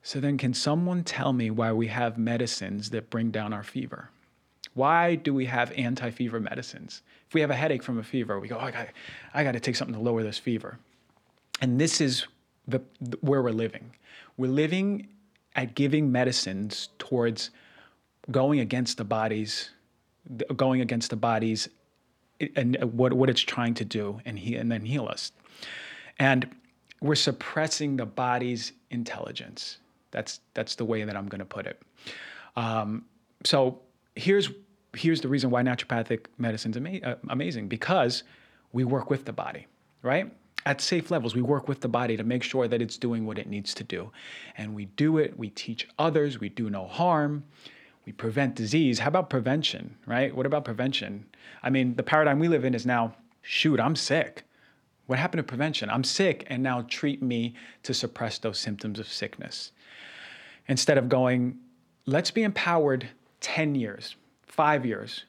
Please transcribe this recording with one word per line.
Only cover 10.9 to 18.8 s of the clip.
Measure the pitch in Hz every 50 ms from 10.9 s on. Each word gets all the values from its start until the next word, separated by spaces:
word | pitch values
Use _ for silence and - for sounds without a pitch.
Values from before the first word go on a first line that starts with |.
| _ _ _ _ _ _ _ _ _ _ _ _ _ -
And | 135 127 123 127
this | 151 165 - -
is | 165 135 127 - - - _ _ _ _ _ _ _
the, | - 113 131 127 - _ _
the, | 131 120 120 -
where | - 143 139 139
we're | 127 120 113
living. | 110 113 110 - - - 117 - _ _ - - - - - _
We're | - 131 127
living | 131 143 151 156 170 185 190 202 202 - - - - _ _ _ _ _ _ _ _
at | - 127 120 113
giving | - 139 139 143 156 151 139
medicines | 123 127 123 127 120 - - 95 95 98 104 107 - - - - _ _
towards | - - 135 123 117 117 113 110 - - _ - - - - - - - _ _ _ _ _ _ - -
going | 117 131 131 143 147 143
against | 120 104 123 127